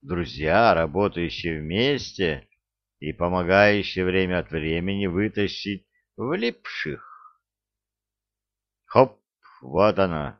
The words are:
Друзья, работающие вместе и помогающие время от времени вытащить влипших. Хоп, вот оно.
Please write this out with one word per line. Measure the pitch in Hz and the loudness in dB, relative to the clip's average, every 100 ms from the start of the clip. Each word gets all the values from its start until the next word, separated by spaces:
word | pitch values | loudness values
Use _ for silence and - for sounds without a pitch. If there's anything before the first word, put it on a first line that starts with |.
Друзья, | 69 85 85 - 78 90 113 | -6 -4 -4 -4 0 4 6
работающие | 85 82 76 101 85 85 - 85 80 | 4 2 0 -2 -2 -6 -4 -6 -6
вместе | 78 90 131 139 - - 90 73 - _ _ _ _ _ | -4 -2 0 -2 -6 -4 -2 -2 -8 _ _ _ _ _
и | 73 | -10
помогающие | 76 87 92 85 95 104 104 92 - | -4 -2 0 2 6 6 4 -2 -2
время | 92 92 92 90 | 0 0 0 -2
от | 82 | -2
времени | 80 78 82 90 98 101 | -4 -2 -2 -2 -2 -2
вытащить | 87 107 104 101 - 98 98 _ _ _ - | -2 -2 -2 -4 -4 -8 -8 _ _ _ -10
влипших. | 113 180 233 - - - - 69 - - - _ _ _ _ _ _ _ _ _ _ _ _ _ _ _ | -6 -4 -4 -6 -12 -8 -8 -8 -14 -20 -20 _ _ _ _ _ _ _ _ _ _ _ _ _ _ _
Хоп, | _ - 131 - _ _ - - | _ 4 4 2 _ _ -20 -20
вот | 64 76 104 92 | -6 2 4 4
оно. | 95 80 71 - | 0 0 -6 -10